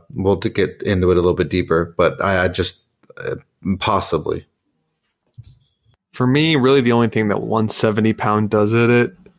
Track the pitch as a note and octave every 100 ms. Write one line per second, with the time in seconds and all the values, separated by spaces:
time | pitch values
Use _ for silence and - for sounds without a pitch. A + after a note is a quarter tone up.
0 | - - F#2+ F2+ A2 - - - - F#2
1 | F2+ F2+ F2 E2+ D#2 F#2 - E2 E2+ -
2 | E2 - G2 F#2 F2+ F2+ F2 - _ _
3 | - - - - _ _ F#2 F#2 - G2
4 | - D#2 D2 E2+ - _ _ _ _ _
5 | _ _ _ - - _ _ _ _ _
6 | _ - B2+ C#3+ D#3+ D3 C3 C#3 A#2+ A#2
7 | A2+ A2+ G#2 G2+ A2+ A2 G#2+ - A2+ G#2+
8 | A2 G#2+ G#2+ G#2 G#2+ G#2+ G#2+ A#2 A#2 A#2+
9 | A#2+ - -